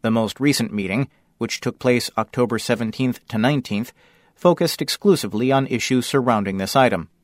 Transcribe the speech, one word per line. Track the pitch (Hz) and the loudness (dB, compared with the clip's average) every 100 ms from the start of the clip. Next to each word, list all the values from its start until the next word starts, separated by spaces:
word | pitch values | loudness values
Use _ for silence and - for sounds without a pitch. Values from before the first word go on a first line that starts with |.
The | 113 | 0
most | 113 110 - | 0 -2 0
recent | 139 135 113 | 0 0 -2
meeting, | 104 95 107 139 _ _ _ | -4 -4 -2 -4 _ _ _
which | 117 - | -8 -4
took | - - | -6 -2
place | 127 123 - - | 0 0 0 -6
October | 110 - 120 113 | -6 -2 -2 -2
seventeenth | - 113 113 - 131 117 _ | -2 -2 -2 -2 -4 -4 _
to | 113 | -2
nineteenth, | 117 147 - 104 120 _ _ _ _ | 0 0 -2 -6 -6 _ _ _ _
focused | _ 175 165 170 - | _ 2 4 0 -2
exclusively | 151 - 202 180 104 104 127 | -6 0 4 4 2 -2 2
on | 135 135 | 2 0
issues | 120 - 127 120 | -4 0 0 2
surrounding | 139 123 110 101 95 | 0 2 0 0 -4
this | 95 139 | 0 4
item. | 127 95 78 _ | 4 2 -8 _